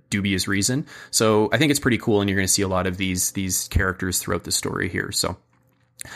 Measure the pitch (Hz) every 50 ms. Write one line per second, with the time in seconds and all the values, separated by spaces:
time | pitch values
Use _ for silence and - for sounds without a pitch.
0 | _ _ - 101 98 101 95 92 - 101 98 98 101 120 127 143 - - - -
1 | - - - - 113 110 107 107 107 104 - 117 160 143 143 - - 135 113 104
2 | - 123 107 101 101 101 95 98 95 92 - - 98 95 92 92 90 95 90 92
3 | 95 92 90 90 - - - 101 95 92 87 - - - - - 98 95 92 -
4 | 92 92 90 - - - 95 90 - - - - - - - 98 95 - - 98
5 | - - - - - 85 101 - _ _ _ _ _ _ _ _ _ _ _ -
6 | - - -